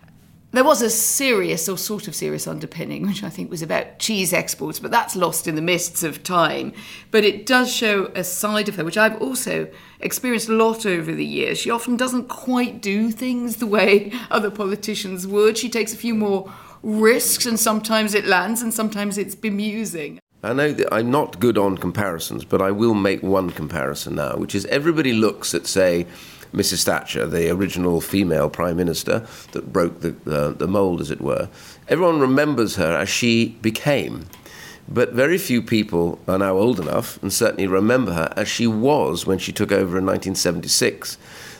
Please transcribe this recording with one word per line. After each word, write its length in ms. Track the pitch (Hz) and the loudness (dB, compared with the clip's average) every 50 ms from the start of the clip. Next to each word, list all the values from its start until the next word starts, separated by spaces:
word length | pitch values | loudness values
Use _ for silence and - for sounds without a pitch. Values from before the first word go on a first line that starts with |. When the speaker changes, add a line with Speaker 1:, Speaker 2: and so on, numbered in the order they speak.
| - - - - - - - - - - | -20 -20 -20 -20 -20 -20 -20 -20 -10 -2
Speaker 1:
There 120 | - 247 262 | 2 4 6
was 180 | 311 285 208 | 6 6 4
a 80 | 233 220 | 4 0
serious 800 | - - - - - - 269 262 233 196 180 165 165 170 - | 0 0 0 0 0 0 2 2 2 2 2 0 -2 -2 -4
or 100 | 196 185 | -4 -4
sort 300 | 180 - - 214 185 - | -4 -4 -6 -6 -6 -8
of 80 | 170 160 | -8 -8
serious 320 | - 165 151 151 151 - | -6 -4 -4 -4 -4 -6
underpinning, 580 | 165 156 151 156 156 - 165 160 - 147 147 170 | -6 -8 -8 -10 -10 -10 -10 -10 -8 -6 -4 -2
which 200 | 202 175 - - | -2 -2 -4 -6
I 40 | 165 | -8
think 220 | - 185 180 - | -8 -10 -10 -8
was 100 | 175 156 | -8 -8
about 380 | 165 151 - 147 - - - - | -4 -2 -2 -2 -2 -4 -8 -6
cheese 320 | - - 214 190 190 170 | -4 -2 0 0 0 2
exports, 480 | 180 165 160 - - - 156 156 151 - | 2 0 0 -2 -4 -6 -6 -8 -8 -8
but 100 | - - | -4 0
that's 280 | - 233 - - - | 0 0 0 0 -2
lost 320 | 185 175 165 160 - - 180 | 0 0 0 0 -2 -4 -4
in 60 | 156 | -4
the 60 | 156 | -2
mists 400 | 160 175 180 165 170 - - - | 0 0 0 0 -2 -4 -4 -4
of 220 | 170 151 139 - - | -4 -4 -4 -6 -6
time. 480 | - 180 175 160 151 139 139 131 - - - - - - - - - | -2 2 2 2 2 0 -2 -6 -8 -10 -12 -16 -18 -18 -20 -6 0
But 140 | - 220 214 | 2 4 4
it 200 | 196 - - - | 4 2 0 0
does 260 | - 254 254 247 247 | 2 4 4 4 2
show 340 | - - 233 214 202 196 185 - - | 0 0 0 2 2 2 0 -2 -4
a 80 | 185 175 | -6 -6
side 460 | 180 - - - 208 214 214 208 208 | -4 -4 -4 -2 -2 0 0 -2 -2
of 80 | - | -4
her, 80 | 175 160 | -4 -4
which 120 | 165 - | -2 2
I've 240 | 214 220 220 220 - | 4 4 4 2 0
also 460 | 247 269 254 247 - 185 165 160 156 - - - - - - - | -4 -4 -4 -4 -4 -2 -2 -4 -4 -6 -10 -16 -20 -20 -12 -8
experienced 480 | - 165 - - - 247 240 214 226 | -6 -6 -4 -2 -2 0 0 0 0
a 60 | 220 220 | 2 2
lot 320 | 220 226 226 220 226 - | 4 4 4 2 0 -2
over 280 | 202 180 170 156 160 156 | -2 0 0 -2 -2 -4
the 120 | 151 147 | -4 -4
years. 320 | 147 147 143 135 - - | -4 -2 -2 -2 -2 -2
She 120 | - - - | -2 -2 -2
often 280 | 233 226 - 247 247 | -2 -2 0 0 0
doesn't 320 | 220 254 254 247 247 240 - | 0 0 0 -2 -2 -4 -6
quite 520 | - - - 254 254 247 247 220 - - | -10 -8 -4 0 0 0 0 0 -4 -6
do 300 | - 202 196 214 220 233 | -4 -2 0 0 0 0
things 460 | 220 - 262 254 247 247 240 240 220 | -2 -2 -4 -4 -2 -2 -4 -4 -4
the 100 | - 240 | -4 -2
way 460 | 208 202 214 185 220 202 202 202 202 233 247 | 0 2 4 6 6 6 6 4 2 -8 -10
<laughs> 100 | - - | -6 -2
other 180 | 214 220 214 202 | 0 0 0 -2
politicians 760 | 208 214 202 190 202 208 - 220 208 - 202 185 190 180 185 | -2 -4 -4 -4 -4 -4 -4 -6 -6 -6 -6 -6 -8 -8 -6
would. 300 | 190 202 208 214 220 226 | -2 2 4 4 4 4
She 120 | - 254 226 | 2 -2 -4
takes 240 | 233 226 214 220 - | -2 -2 -2 -4 -6
a 40 | |
few 180 | - - 233 226 | -6 -4 -2 0
more 360 | 214 214 202 196 190 190 - - - - - - - | 0 0 0 0 0 -2 -6 -14 -18 -20 -20 -18 -10
risks, 640 | - 214 214 214 220 220 247 285 - - - - - | -6 -2 2 4 6 6 6 6 4 0 0 0 0
and 140 | 247 226 214 | 0 0 2
sometimes 540 | - 226 214 214 220 - 220 220 214 208 208 | 2 2 2 0 0 0 2 2 2 2 2
it 120 | 202 - | 2 2
lands 360 | 185 190 180 180 208 233 233 | 4 4 4 4 2 -2 -2
and 120 | 240 220 214 | -2 -2 -2
sometimes 440 | 233 220 214 214 202 202 208 190 | -2 -2 -2 -2 -2 -4 -2 -2
it's 180 | 208 185 190 - | -4 -4 -6 -6
bemusing. 840 | - - 214 202 202 208 214 208 226 214 175 170 160 147 - 80 - - _ _ _ | -6 -4 -4 -2 -2 -2 -2 -4 -4 -6 -6 -6 -8 -10 -10 -12 -16 -20 _ _ _
Speaker 2:
I 120 | - 107 127 | -4 -2 0
know 180 | 139 147 151 | 2 2 2
that 220 | 131 - - - - | 2 2 0 2 2
I'm 160 | 110 117 120 | 0 2 2
not 280 | 131 151 135 - - 87 | 2 2 2 0 0 2
good 180 | 120 120 98 | 4 4 4
on 180 | 107 98 101 95 | 4 4 2 2
comparisons, 720 | 82 - 90 85 107 104 95 85 80 - - 55 58 80 | 0 -2 -4 -2 -2 -2 -2 -4 -6 -6 -8 -8 -8 -4
but 160 | - - 92 | 0 2 2
I 80 | 95 98 | 4 2
will 240 | 101 104 117 117 110 | 2 2 4 4 4
make 300 | 101 95 98 95 - 82 | 4 2 2 2 0 0
one 260 | 95 95 95 92 87 | 2 2 2 2 0
comparison 640 | 85 - 78 71 87 76 65 67 76 - - - - | -4 -6 -6 -4 -4 -4 -2 -4 -4 -6 -6 -6 -4
now, 220 | 76 71 65 - | -4 -2 -2 -2
which 160 | 82 - - - | -4 -4 -4 -4
is 120 | 101 - | -4 -2
everybody 440 | - - 143 147 170 160 156 143 131 | 0 -2 0 2 2 2 2 2 2
looks 440 | 113 110 110 101 - - - - - | 4 4 4 2 2 -2 -4 -4 -4
at, 100 | 76 - | -4 -2
say, 400 | - - 95 92 90 87 85 87 - - - - - - - - - - | 0 2 4 4 4 4 2 0 -4 -8 -18 -20 -20 -20 -20 -14 -6 -2
Missus 300 | 101 98 - 90 82 - | 0 0 0 0 0 0
Thatcher, 420 | 101 85 - - - - 58 - | 0 0 0 -2 -4 -4 -2 -2
the 240 | 80 82 85 82 85 | 0 0 0 2 2
original 500 | 87 92 101 85 - 90 90 90 85 80 | 2 0 0 -2 -2 0 0 2 2 0
female 500 | - - - 98 98 85 78 73 73 76 | 0 0 0 2 2 2 2 2 2 0
prime 280 | - - 85 87 82 | 0 -2 -2 0 0
minister 480 | 87 92 85 80 - - - - 113 110 - - - - - - | 0 0 0 -2 -2 -2 -2 -2 -2 -2 -6 -14 -20 -16 -12 -10
that 200 | - - 62 - | -10 -8 -2 0
broke 280 | 95 87 82 - - | 0 0 0 -2 -4
the, 100 | 82 82 | -6 -6
the, 420 | - - - 76 76 73 73 73 69 | -6 -6 -6 -4 -2 0 0 0 -2
the 120 | - 73 | -2 -2
mould, 340 | 90 98 101 98 92 87 76 | 0 2 2 2 2 0 -2
as 80 | 78 73 | -4 -6
it 100 | 73 - | -6 -4
were. 300 | - 69 60 - - 104 - - - - - - - - | -2 -2 -2 -2 -4 -6 -10 -16 -20 -20 -20 -10 -4 -2
Everyone 300 | 139 165 185 170 160 151 | 0 2 4 4 4 4
remembers 560 | 135 127 131 143 151 151 139 120 110 92 - | 4 4 4 4 4 2 2 2 0 0 0
her 200 | 95 85 80 85 | 0 0 2 2
as 140 | 76 95 101 | 0 0 0
she 480 | - - 123 117 113 117 117 113 - - - | 0 0 2 4 4 4 2 0 -2 -2 -2
became. 640 | 110 107 - - 147 143 113 78 58 57 - 85 - - - - - - - - - - - - | -2 -2 0 0 0 0 0 0 -4 -6 -10 -12 -14 -18 -20 -20 -20 -20 -20 -20 -20 -20 -18 -12
But 260 | - - 117 120 - - | -4 0 2 2 2 4
very 260 | 117 135 156 180 - | 2 4 4 4 2
few 240 | - - 123 117 110 | 0 0 0 0 0
people 560 | - 117 107 104 - - 85 85 87 - - - | 2 2 2 2 2 2 2 2 0 -2 -4 -2
are 100 | - 92 | 0 0
now 200 | 95 101 95 95 | 2 2 2 4
old 220 | 95 107 123 123 92 | 4 4 4 2 0
enough 420 | 80 73 73 98 117 - - - - | 0 -2 -2 -2 -2 -4 -8 -8 -6
and 100 | 98 - | -4 0
certainly 320 | - 117 104 - - 98 | 2 2 2 2 0 0
remember 480 | 92 95 95 104 113 123 131 123 92 85 | 2 2 4 4 4 4 4 2 0 0
her 180 | 82 80 - - | 0 0 0 0
as 100 | - 107 | -2 -2
she 200 | - - - 120 | -2 0 0 0
was 580 | 117 110 107 117 139 147 135 80 69 85 85 - | 0 2 2 2 2 4 4 2 0 -2 -2 0
when 140 | - 95 92 | 0 0 0
she 120 | - 98 | -2 -4
took 200 | - - 104 - | -4 -2 0 2
over 260 | 98 95 98 87 87 | 2 2 2 2 0
in 80 | 95 92 | 0 0
nineteen 300 | 95 95 95 - 95 92 | 0 0 0 -2 -2 -2
seventy-six. 800 | - - 90 85 85 - - - - 127 104 - - - - - - - - - - - - - - | 0 0 0 -2 -2 -2 -2 0 2 2 0 -2 -4 -8 -12 -14 -14 -16 -20 -20 -20 -18 -20 -20 -16